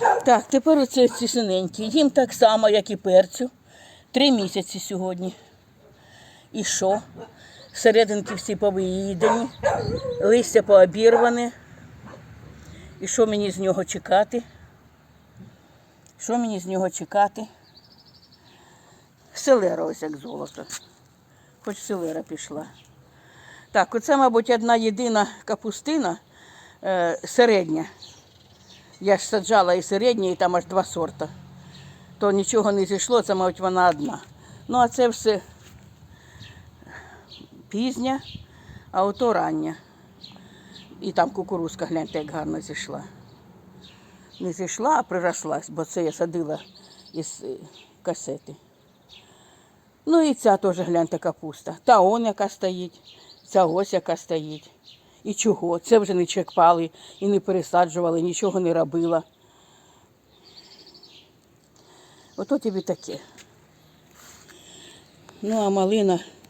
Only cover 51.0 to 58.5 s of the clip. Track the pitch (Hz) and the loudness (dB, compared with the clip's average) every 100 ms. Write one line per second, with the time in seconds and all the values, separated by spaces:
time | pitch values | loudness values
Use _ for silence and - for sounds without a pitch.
51 | 165 180 170 - 156 - - 165 - 220 | 0 -4 -6 -6 -12 -14 -14 -2 4 6
52 | 185 233 226 202 202 - 185 180 180 - | 6 2 -2 -4 -6 -4 -6 -6 -10 -14
53 | - - - - - 196 170 175 196 185 | -20 -20 -20 -20 -2 2 2 0 -2 -4
54 | - 165 - 160 151 151 - _ - - | -4 -6 -6 -6 -6 -14 -18 _ -20 -20
55 | _ _ - 208 220 196 170 170 - 226 | _ _ -8 -2 0 0 -2 -4 2 2
56 | 202 180 170 196 175 - 165 170 160 - | 4 0 -2 -2 -2 4 4 4 0 -10
57 | - - 196 196 196 185 - 175 175 170 | -20 -6 -2 0 0 -2 0 0 0 0
58 | 170 165 175 170 202 | -2 -2 -4 -2 -2